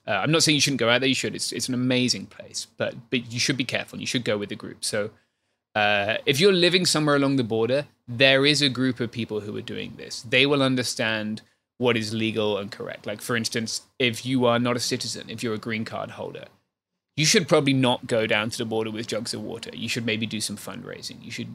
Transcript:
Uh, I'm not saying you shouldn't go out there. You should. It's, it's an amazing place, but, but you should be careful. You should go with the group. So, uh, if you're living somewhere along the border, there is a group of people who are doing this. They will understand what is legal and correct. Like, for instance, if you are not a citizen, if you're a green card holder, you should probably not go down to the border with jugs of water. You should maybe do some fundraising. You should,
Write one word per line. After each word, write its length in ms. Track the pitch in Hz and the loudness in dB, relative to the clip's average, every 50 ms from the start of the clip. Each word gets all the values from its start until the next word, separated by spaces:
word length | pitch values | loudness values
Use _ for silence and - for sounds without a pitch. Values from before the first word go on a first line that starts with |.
| - | -4
Uh, 60 | - | -2
I'm 200 | 104 95 101 139 | -2 0 2 2
not 120 | 160 160 - | 2 4 4
saying 120 | 160 151 | 4 4
you 60 | 135 | 4
shouldn't 180 | - 143 139 113 | 2 2 2 2
go 100 | 113 113 | 2 4
out 100 | 120 127 | 4 4
there. 80 | 131 | 4
You 80 | 135 123 | 2 0
should. 200 | - - 107 101 | 0 -2 -4 -4
It's, 180 | 98 - - - | -4 -6 -6 -6
it's 160 | 123 - 131 | -4 -4 -4
an 40 | 123 | -2
amazing 520 | 123 127 127 127 123 127 117 110 98 101 | 0 0 2 2 2 2 2 0 -2 -6
place, 420 | - - - 95 - - - - - _ | -14 -16 -20 -18 -14 -12 -12 -12 -10 _
but, 200 | - 110 - - 131 - - | -6 -6 -6 -6 -8 -8 -4
but 200 | 135 123 127 117 | -4 -4 -4 -4
you 80 | 120 120 | -4 -2
should 160 | - - 135 | -2 0 0
be 80 | 123 127 | -2 -2
careful. 360 | - - 101 - - - 101 | -2 -4 -4 -4 -6 -10 -10
You 80 | 101 | -6
should 180 | - - 127 113 | -4 -4 -2 0
go 120 | 120 107 | -2 -2
with 120 | 101 101 98 | -2 -2 -6
the 80 | 110 | -8
group. 260 | - - - - - - | -10 -10 -12 -10 -8 -6
So, 280 | - 113 107 104 - - _ _ _ _ _ _ _ _ _ _ _ - | -4 -2 -2 -2 -4 -8 _ _ _ _ _ _ _ _ _ _ _ 0
uh, 420 | 107 104 104 104 101 101 107 110 - - | 2 4 4 4 2 2 0 -2 0 0
if 120 | - 143 131 | 0 2 4
you're 140 | 190 202 190 | 6 6 6
living 320 | 170 175 175 170 190 175 | 6 4 4 4 4 2
somewhere 300 | - - 156 151 147 143 | 2 2 2 2 4 4
along 220 | 143 139 139 139 | 4 4 2 2
the 60 | 131 117 | 2 0
border, 420 | 101 113 110 113 117 131 147 127 - _ _ _ | 0 0 0 0 2 0 0 -2 -6 _ _ _
there 380 | 123 120 117 135 135 135 135 139 | -4 2 6 6 8 8 8 6
is 160 | 147 151 139 | 4 4 4
a 80 | 147 139 | 2 0
group 300 | 117 123 131 131 120 - | 2 0 0 0 0 -2
of 120 | 123 117 | -4 -4
people 280 | - 117 110 - 107 107 | -4 -6 -6 -4 -4 -6
who 180 | 101 104 107 | -6 -6 -8
are 40 | 107 | -8
doing 320 | 110 107 104 101 101 92 - | -8 -8 -8 -8 -10 -10 -12
this. 240 | - - - - - | -14 -14 -12 -12 -12
They 240 | - 110 131 127 139 | -4 2 4 6 6
will 160 | 143 147 139 | 6 6 4
understand 800 | 135 131 131 127 120 - - - 117 110 110 107 107 107 110 - - _ _ _ _ _ _ - | 4 2 2 0 -2 -2 -2 -2 -2 0 0 -2 -2 -4 -6 -8 -10 _ _ _ _ _ _ 0
what 180 | 123 120 117 | 2 2 2
is 160 | 110 110 104 113 | 2 0 -2 -2
legal 460 | 110 113 113 107 110 107 104 104 95 | 0 0 0 0 0 0 0 0 -2
and 120 | 101 98 | -4 -8
correct. 360 | - - 98 - - - - | -10 -10 -10 -10 -10 -10 -8
Like, 140 | 110 107 - | -10 -8 -6
for 140 | - - 120 | -4 -2 -2
instance, 460 | 117 117 - - 120 113 - - - - _ _ | -2 -2 -2 -2 -4 -4 -4 -6 -8 -10 _ _
if 260 | - 131 120 113 - - | 0 2 2 0 0 -2
you 220 | 127 135 127 123 | 0 2 4 4
are 140 | 117 117 120 | 4 4 4
not 160 | 123 120 120 | 2 0 0
a 40 | 120 | -2
citizen, 500 | - - 131 120 - 113 - - - - | -2 -2 -2 -4 -4 -6 -8 -10 -10 -12
if 120 | 113 - | -10 -6
you're 140 | 123 117 107 | -6 -4 -4
a 40 | 104 | -4
green 240 | - 120 110 110 110 | -6 -6 -6 -6 -6
card 280 | - 107 101 104 107 | -6 -8 -8 -10 -10
holder, 340 | - 107 - 92 90 - - - _ _ _ _ _ _ _ _ _ _ _ _ - | -10 -10 -10 -10 -10 -12 -16 -18 _ _ _ _ _ _ _ _ _ _ _ _ -4
you 100 | 143 156 | 0 2
should 220 | 151 - 208 151 | 4 4 2 4
probably 260 | - 165 151 139 139 135 | 4 4 4 4 4 4
not 340 | 131 131 123 123 - - | 4 4 2 2 0 -2
go 180 | - 123 113 110 | 0 0 2 2
down 240 | 107 110 104 107 117 | 2 2 2 0 0
to 80 | - | -2
the 80 | - 120 | -4 -4
border 260 | 110 113 110 110 110 | -2 -2 -2 -2 -2
with 160 | 110 107 - | -4 -8 -6
jugs 260 | - 113 107 - - 117 | -6 -6 -6 -6 -6 -8
of 80 | 110 | -8
water. 280 | 107 90 90 87 - - - | -8 -8 -10 -10 -12 -12 -10
You 140 | - 110 | -8 -6
should 180 | 113 - 120 113 | -4 -4 -2 -2
maybe 200 | 113 110 110 113 | 0 0 0 -2
do 160 | 107 113 104 | -4 -4 -4
some 160 | - - 104 | -4 -6 -6
fundraising. 680 | - - 98 98 98 98 - - - - - - - - | -8 -10 -12 -12 -12 -12 -12 -12 -12 -12 -14 -14 -14 -14
You 80 | - | -12
should, 180 | 113 120 117 117 | -10 -10 -10 -10